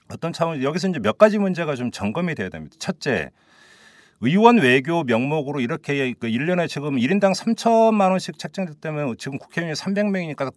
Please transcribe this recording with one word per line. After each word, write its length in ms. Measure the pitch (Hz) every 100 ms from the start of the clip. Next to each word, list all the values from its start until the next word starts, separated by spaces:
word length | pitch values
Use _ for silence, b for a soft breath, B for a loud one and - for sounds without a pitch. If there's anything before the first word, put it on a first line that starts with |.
| -
어떤 180 | - 165
차원, 300 | 160 165 147
여기서 260 | 135 170 185
이제 100 | 180
몇 200 | 104 -
가지 200 | 214 208
문제가 360 | 196 170 156
좀 160 | 127 123
점검이 440 | - 101 139 175
돼야 140 | 123 92
됩니다. 260 | 82 78 -
첫째, 520 | - - 147 101 67 - b b b b b b b b
의원 340 | 120 185 233 233
외교 480 | 127 131 131 170
명목으로 560 | 131 113 135 156 135 147
이렇게 540 | 120 156 - 139 127
그 120 | 117 117
일 180 | 113 165
년에 220 | 180 165
지금 300 | 147 147 135
일 120 | 113
인당 240 | 202 196
삼천만 760 | 180 226 226 233 226 226 214 190
원씩 260 | 185 - -
책정됐다면 800 | 160 - 180 147 156 151 143 110
지금 180 | 139 135
국회의원이 360 | - - 170
삼백 360 | 151 190 202 208
명이니까 420 | 190 165 139 131